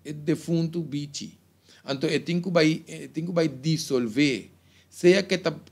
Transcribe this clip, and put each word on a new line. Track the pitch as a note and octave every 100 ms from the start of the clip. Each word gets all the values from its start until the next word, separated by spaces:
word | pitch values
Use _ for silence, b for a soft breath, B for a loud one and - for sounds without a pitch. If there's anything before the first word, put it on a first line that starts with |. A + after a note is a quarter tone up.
é | D3
defunto | D3+ D3 - - E3+ E3 E3+
bicho. | D3+ C#3+ C#3+ - - - _ _ B B -
Então, | C#3 D#3
é | C#3+
tem | - E3+
que | F3+
vai, | E3+ D#3 D#3+ -
é | D#3+ C#3
tem | D#3+
que | E3
vai | F3 D#3+
dissolver. | B2+ D3+ D#3+ - C3 A#2+ A2+ D3 A2+ - _ b b b
Seja | - F3 F#3
que | G3 F3+
tá, | E3+ D3+ -